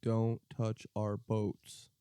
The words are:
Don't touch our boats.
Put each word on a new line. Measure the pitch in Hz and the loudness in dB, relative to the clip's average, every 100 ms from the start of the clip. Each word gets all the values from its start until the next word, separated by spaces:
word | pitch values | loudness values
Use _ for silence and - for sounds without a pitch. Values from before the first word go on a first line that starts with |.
Don't | 120 113 113 117 _ - | 2 2 2 0 _ -2
touch | 110 110 - | -2 -2 -6
our | - 107 | -2 -2
boats. | 104 - 110 104 - - - - _ | -2 0 0 0 -4 -12 -20 -20 _